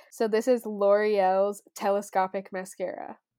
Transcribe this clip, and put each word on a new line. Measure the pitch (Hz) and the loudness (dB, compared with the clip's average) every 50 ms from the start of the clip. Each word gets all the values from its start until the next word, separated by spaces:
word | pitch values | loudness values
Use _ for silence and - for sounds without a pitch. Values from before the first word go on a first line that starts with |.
| - _ | -20 _
So | - - 233 214 | -6 -4 -2 0
this | 214 214 233 262 | 0 0 2 2
is | 254 233 233 | 0 0 0
L'Oreal's | 220 214 196 202 202 202 208 214 214 208 202 190 185 190 196 196 202 202 - - _ - | -4 -4 0 2 4 4 4 4 2 2 2 2 4 4 2 2 0 -2 -6 -12 _ -12
Telescopic | - - 202 202 202 202 - - 196 185 190 - 196 190 - 196 | -4 -2 0 0 0 -2 -2 -2 -2 0 0 -2 -8 -10 -8 -10
Mascara. | 185 190 - - - 185 - - - - - - - _ _ _ | -10 -10 -10 -10 -8 -8 -8 -8 -10 -12 -14 -16 -18 _ _ _